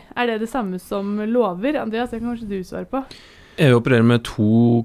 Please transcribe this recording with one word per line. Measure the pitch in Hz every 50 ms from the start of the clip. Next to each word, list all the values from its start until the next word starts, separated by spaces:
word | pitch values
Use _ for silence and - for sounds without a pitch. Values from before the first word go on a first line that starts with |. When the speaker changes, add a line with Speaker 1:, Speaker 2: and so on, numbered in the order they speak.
| - - -
Speaker 1:
Er | - 247
det | 240 226 214
det | 226 220
samme | - 262 220 190 180 180
som | - - 208 202 196 202 208
lover? | 208 214 214 233 247 233 196 175 180 208 277 311 -
Andreas, | - 220 214 226 240 233
det | 240 226
kan | 226 240 240
kanskje | 233 233
du | 196 202 190
svare | 180 - - - 180
på. | - - 269 262 - - - - - - - - - _
Speaker 2:
E | - 170 135
U | 123 120
opererer | 117 139 127 117 113
med | 117 120 120
to, | 117 - - - 107 107 110 117 120 117 117 117